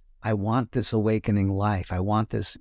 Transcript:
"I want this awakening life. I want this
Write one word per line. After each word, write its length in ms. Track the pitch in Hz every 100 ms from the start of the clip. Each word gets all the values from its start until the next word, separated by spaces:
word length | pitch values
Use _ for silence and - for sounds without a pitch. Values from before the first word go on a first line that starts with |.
| - -
"I 100 | 110
want 380 | 107 104 123 113
this 220 | 127 107
awakening 560 | 110 107 110 - 101 98
life. 420 | 98 104 98 -
I 80 | 90
want 300 | 98 107 110
this 280 | 110 - -